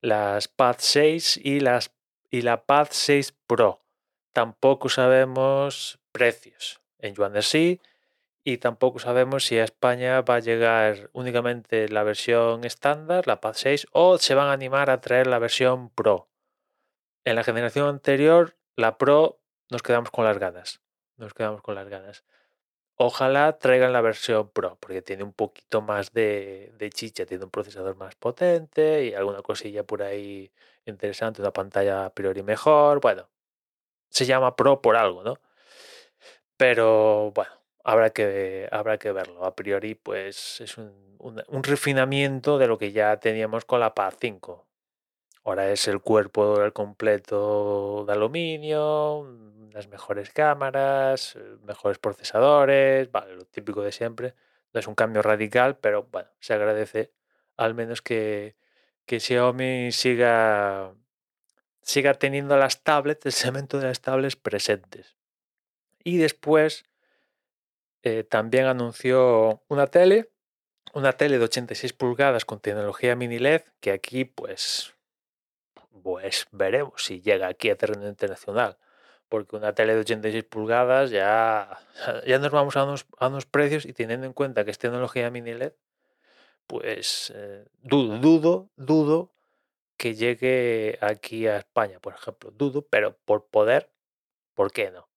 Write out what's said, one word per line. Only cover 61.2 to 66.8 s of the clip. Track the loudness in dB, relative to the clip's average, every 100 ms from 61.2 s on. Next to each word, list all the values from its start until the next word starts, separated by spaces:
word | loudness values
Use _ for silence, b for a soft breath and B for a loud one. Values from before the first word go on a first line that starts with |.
| _ _ _ _ _ _
siga | -4 0 2
teniendo | 2 0 -2 2 4
las | 4 0
tablets, | 0 0 0 -4
el | -4
segmento | -2 -4 -4 -6 -4
de | -4
las | -4
tablets | -2 -2 -2 -4
presentes. | -6 -4 -2 -2 _ -20 -20 _ _ _ _ _ _ _ _ _
Y | -4 2
después, | 2 0 2 4 4 -2